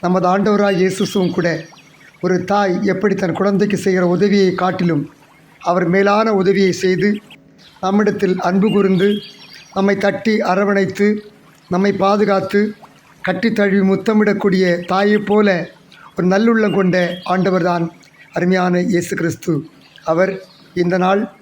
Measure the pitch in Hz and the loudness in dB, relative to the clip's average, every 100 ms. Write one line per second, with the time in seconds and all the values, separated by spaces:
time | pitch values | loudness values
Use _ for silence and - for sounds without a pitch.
0 | 175 185 180 190 208 208 202 185 185 185 | 0 0 2 0 2 2 2 2 0 0
1 | 196 208 180 170 170 160 - - - - | -4 0 -2 0 -2 -4 -10 -20 -20 -20
2 | - _ 180 180 175 202 202 180 202 185 | -20 _ -2 -2 0 0 0 0 -2 0
3 | 208 190 185 160 190 202 208 196 196 185 | 0 0 -2 -2 0 0 0 0 0 0
4 | 180 175 202 202 190 180 180 185 175 156 | 0 2 2 2 2 0 -2 0 0 -2
5 | - - - _ _ _ - 180 175 185 | -4 -14 -20 _ _ _ -2 0 2 2
6 | 196 208 226 202 185 196 190 175 185 185 | 2 2 2 2 2 2 2 0 -2 0
7 | 208 208 - - - _ - - 202 202 | 0 -2 -8 -20 -20 _ -20 -8 -2 0
8 | 208 202 196 185 175 190 214 196 196 190 | 0 0 -2 0 0 0 2 2 2 2
9 | 196 208 - - - - - - 196 196 | 2 0 -6 -20 -20 -20 -10 -2 0 0
10 | 202 196 220 214 202 185 202 196 190 - | -2 -2 -2 0 0 0 0 0 -2 0
11 | 208 208 - - - _ _ 175 196 196 | 0 0 -6 -20 -20 _ _ 0 0 0
12 | 190 202 202 196 190 202 208 - - - | 0 2 2 0 0 -2 -2 -6 -20 -20
13 | _ - - 185 226 - 202 196 190 190 | _ -12 -6 -2 -2 0 2 2 2 0
14 | 190 214 208 196 208 185 185 175 175 185 | 0 2 2 2 0 2 2 0 -2 0
15 | 208 208 208 208 208 180 - - - - | 2 0 2 2 2 0 -4 -14 -20 -20
16 | - - 180 190 226 226 214 165 185 180 | -16 -4 0 2 2 2 0 0 0 0
17 | 175 180 - 185 185 185 175 175 170 - | -2 -6 -4 -2 0 0 0 -2 -4 -8
18 | - _ - - 180 185 180 175 180 175 | -20 _ -10 -4 0 0 0 0 0 -2
19 | 175 - 165 120 - 151 - - - - | -2 -4 -4 -6 -4 -4 -6 -20 -20 -14
20 | - 160 190 190 - - - - 175 180 | -4 0 0 -2 -14 -20 -12 -4 -2 0
21 | 180 196 233 - | 2 0 -2 -10